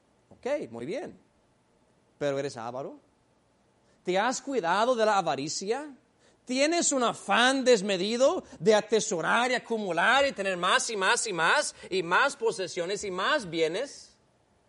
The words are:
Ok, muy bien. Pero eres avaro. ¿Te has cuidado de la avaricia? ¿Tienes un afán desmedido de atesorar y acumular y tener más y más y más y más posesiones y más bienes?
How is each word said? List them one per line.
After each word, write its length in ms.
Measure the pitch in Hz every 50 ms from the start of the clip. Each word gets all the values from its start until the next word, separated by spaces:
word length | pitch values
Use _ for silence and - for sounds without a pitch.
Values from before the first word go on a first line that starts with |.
| _ _ _ _ _ _
Ok, 380 | - _ - 240 294 302 - 117
muy 160 | 113 117 120
bien. 320 | 147 214 285 370 - 180 - _ _ _ _ _ _ _ _ _ _ _ _ _ _ _ _ _ _ _
Pero 200 | - 147 143 139
eres 200 | 139 139 139 123
avaro. 420 | 123 110 120 120 127 143 190 302 294 _ _ _ _ _ _ _ _ _ _ _ _ _ _ _ _ _ _ _ _ -
¿Te 160 | 185 180 190
has 220 | 214 247 254 -
cuidado 540 | - 277 277 240 165 165 180 202 226 254 262
de 100 | 226 220
la 120 | 214 208
avaricia? 800 | 196 175 160 143 135 139 156 - - 196 196 233 269 302 302 254 - _ _ _ _ _ _ _ _ _
¿Tienes 480 | - 254 262 277 311 339 349 247 -
un 120 | 277 262 240
afán 600 | 214 160 - - - 196 214 240 254 269 277 254
desmedido 800 | 254 247 196 185 208 196 175 185 208 233 240 262 285 370 311 - - - -
de 160 | 156 214 214
atesorar 760 | 208 202 - 233 214 - - 190 165 156 165 196 226 247 254
y 20 | 254
acumular 760 | 233 233 - 226 220 208 185 165 165 180 214 240 269 277
y 60 | 277 220
tener 240 | - 190 196 185
más 320 | 175 180 190 226 262 254 -
y 80 | 226
más 280 | 202 190 202 233 226 -
y 60 | 233
más 420 | 185 165 160 180 226 294 285 - - - - 214
y 140 | 175 190 170
más 320 | 170 180 214 254 285 277
posesiones 680 | - 226 226 - - 190 160 - 180 170 175 208 190 -
y 60 | 202
más 380 | 180 185 202 247 294 302 220 170
bienes? 600 | 156 160 160 156 170 202 277 285 - - - - _ _ _ _ _ _ _ _ _ _ _